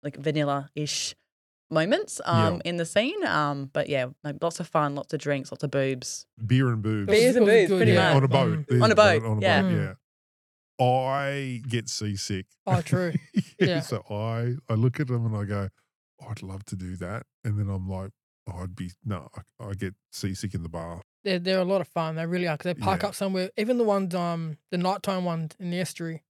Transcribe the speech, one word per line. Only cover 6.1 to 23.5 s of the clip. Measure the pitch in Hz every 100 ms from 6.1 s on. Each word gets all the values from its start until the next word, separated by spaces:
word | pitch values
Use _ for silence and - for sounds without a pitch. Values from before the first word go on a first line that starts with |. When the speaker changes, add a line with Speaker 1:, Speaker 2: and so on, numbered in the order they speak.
| - - _ 107
Speaker 2:
Beer | 127 131
and | 113
boobs. | 107 107 101
Speaker 3:
It |
was, | 214
Speaker 1:
Beers | 240 247
and | 208
Speaker 3:
it |
was | 220
Speaker 1:
boobs, | 185
Speaker 3:
good, | 190
Speaker 1:
pretty | -
Speaker 3:
yeah. | 175 170
Speaker 1:
much. | 143
Speaker 2:
On |
a | 135
boat. | 135 147 160
Speaker 3:
Mm. | 143
Speaker 2:
There's | 123
Speaker 1:
On | 220
a | 214
boat, | 208 160 113
Speaker 2:
on | 107
a |
Speaker 1:
yeah. | 190 160
Speaker 2:
boat, | 190
Speaker 3:
Mm. | 165 147
Speaker 2:
yeah. | - _ _ _ _ _ _ _ _
I | 127 131 131 139 139 139 135 123 123
get | 117 104
seasick. | - 107 101 - 98 98 _ -
Speaker 3:
Oh, | 151
true. | 160 180 175 - -
Speaker 2:
<laughs> | 226 - -
Yeah, | 185
Speaker 3:
Yeah. | 165
Speaker 2:
so | 160 110 -
I, | 104 110 113 120 123 _
I | 110
look | 127 123
at | 139
them | 123 113
and | 107
I | 101
go, | 101 98 _ _ _ _ _ 117
"I'd | 107
love | 92 95 101
to | 95
do | 92 92
that." | 87 110 - _
And | 120 104
then | 101
I'm | 98 92
like, | 95 95 _ _ _ -
"Oh, | 90
I'd | 90 92
be, | 90 -
no, | - 92 62 - - _
I, | 107
I |
get | 98 98 98 _
seasick | - 101 92 101
in | 95
the | 85
bar." | 82 82 85 - _
Speaker 3:
They're, | 202 180
they're | 175 190
a | 180
lot | 190
of | 170
fun. | 175 160 160
They | 165
really | 180 180
are, | 151
'cause | 180
they | 175
park | 190 190
Speaker 2:
Yeah. | 202
Speaker 3:
up | -
somewhere. | 196 190 185